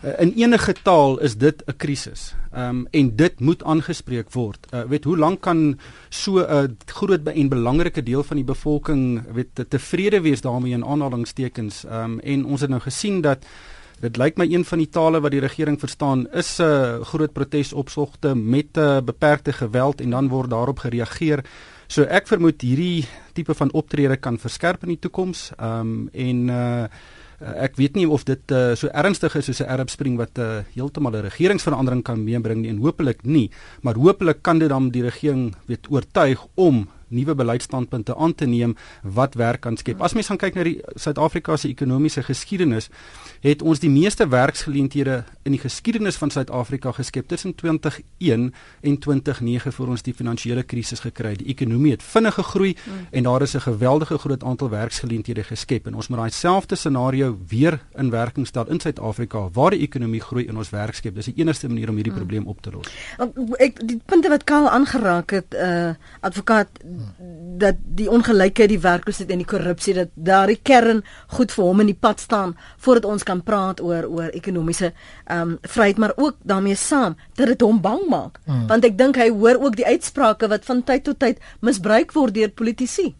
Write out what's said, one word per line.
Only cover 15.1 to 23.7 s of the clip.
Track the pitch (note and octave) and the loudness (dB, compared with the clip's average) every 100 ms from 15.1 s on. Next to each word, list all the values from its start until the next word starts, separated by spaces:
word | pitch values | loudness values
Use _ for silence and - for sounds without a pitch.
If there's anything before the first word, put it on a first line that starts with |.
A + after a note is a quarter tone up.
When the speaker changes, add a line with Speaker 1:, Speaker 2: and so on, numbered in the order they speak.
| D#3+ | 2
Speaker 1:
wat | D3 | 2
die | C#3 | 0
regering | C3 - D3+ D3 | -2 -2 -2 0
verstaan | C3+ - C#3+ C3 A#2+ | -4 -4 0 0 0
is, | E3+ - - | -4 -4 0
uh, | E3 C#3+ B2+ A#2 | 2 4 2 -2
groot | A#2 D#3 D3+ | -6 -2 -2
protesoptogte | - C#3 D3+ C3+ D3 C3 - C#3+ - C#3+ B2+ | -2 -2 -2 -2 -4 -6 -4 -6 -2 0 0
met, | A2 C3+ D3 - | 2 0 0 0
uh, | D3+ C#3 | 2 2
beperkte | B2 - D3+ D3 - | 0 2 2 2 0
geweld | - A#2 A#2+ C3+ C#3 | -4 -2 0 0 0
en | B2 | -2
dan | A#2+ C#3 | 0 0
word | C3 B2+ | 0 -2
daarop | A2+ B2 C3 | -2 -2 -4
gereageer. | C3 A#2 A2+ - D#3+ C#3+ - - - - - | -4 -4 -6 -2 0 0 -4 -18 -20 -20 -6
So | - | 2
ek | G#3 F#3+ - | 4 2 2
vermoed | G#3 E3+ - | 2 4 2
hierdie | B2 C3 F3+ F3 B2+ - - | -2 0 0 -2 -4 -10 -12
tipe | - D#3+ D#3 | -8 -4 0
van | C#3 | 0